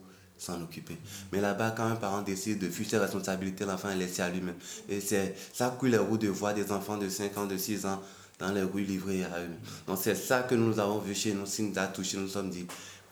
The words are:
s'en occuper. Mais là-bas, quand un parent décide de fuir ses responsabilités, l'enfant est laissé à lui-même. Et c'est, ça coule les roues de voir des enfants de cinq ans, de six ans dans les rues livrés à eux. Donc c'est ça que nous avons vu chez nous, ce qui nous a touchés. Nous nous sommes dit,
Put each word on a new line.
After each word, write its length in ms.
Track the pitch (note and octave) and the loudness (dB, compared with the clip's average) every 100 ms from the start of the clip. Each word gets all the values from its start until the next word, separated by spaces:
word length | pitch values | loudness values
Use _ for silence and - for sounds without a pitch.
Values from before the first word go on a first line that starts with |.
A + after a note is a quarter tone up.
| - - - - | -12 -20 -20 -12
s'en 200 | - F2 | -6 -6
occuper. 340 | E2 - - E2 - - - | -6 -10 -10 -12 -10 -12 -4
Mais 80 | F#2+ | 2
là-bas, 340 | G2+ G2 A2+ A2+ | 2 2 0 2
quand 80 | |
un 120 | A2+ A2 | 0 0
parent 260 | G2+ G2+ | 0 -2
décide 360 | G2 F#2+ G#2+ G#2 | -2 -2 -2 0
de 100 | F2+ | 0
fuir 200 | F2+ G#2 | -2 0
ses 100 | A2+ | 2
responsabilités, 680 | G2 F#2+ F#2 F#2 F#2+ F#2 G2+ | 2 0 -2 -2 -2 -2 -2
l'enfant 240 | F#2 G2+ | -2 0
est 60 | F#2 | 0
laissé 260 | F2+ F2+ | 0 0
à 80 | F2+ | 0
lui-même. 260 | F2+ F2+ F2 - - - | 0 -4 -6 -10 -12 -4
Et 120 | G2+ | -4
c'est, 360 | G2 G2+ F#2+ - - | 2 2 2 -2 -10
ça 160 | - B2 B2 | 0 0 2
coule 120 | C3 | 4
les 80 | A2+ | 6
roues 180 | G2 A2 | 6 4
de 120 | G#2+ | 2
voir 260 | F#2+ G#2 | 2 2
des 180 | G#2 G2 | 0 0
enfants 240 | G2+ F#2+ G#2 | 0 0 -2
de 120 | G2 | -2
cinq 260 | G2 G2+ G#2 | 0 -2 0
ans, 100 | G2+ | -2
de 120 | F#2 | -2
six 260 | A2 G2+ | -2 -2
ans 160 | G2 F#2+ - - - - | 0 -2 -6 -16 -20 -4
dans 120 | F#2 | 0
les 120 | G2+ | 2
rues 220 | F#2 G2 | 2 0
livrés 380 | G2 F#2+ F#2+ F#2+ | 0 0 0 0
à 180 | F2+ E2+ | 0 -2
eux. 100 | E2+ D#2+ - - - | -4 -8 -10 -10 -4
Donc 120 | F#2+ | 0
c'est 140 | A2+ | 2
ça 280 | G2 - B2+ | 2 4 2
que 120 | B2 | 4
nous 240 | A#2+ A2+ G#2+ | 4 6 4
avons 200 | G2+ G#2 | 4 2
vu 160 | F#2+ | 0
chez 200 | G2 A2+ | 0 0
nous, 100 | G2+ | 0
ce 120 | G2+ - | 0 -2
qui 60 | |
nous 140 | G#2+ F#2 | 0 0
a 80 | F#2+ | 0
touchés. 300 | G2 F#2 F#2+ | -2 -2 -2
Nous 60 | |
nous 60 | G2 | -2
sommes 180 | G2+ F#2+ | -2 -2
dit, 180 | F2+ F2 - - - - | -4 -8 -10 -14 -18 -16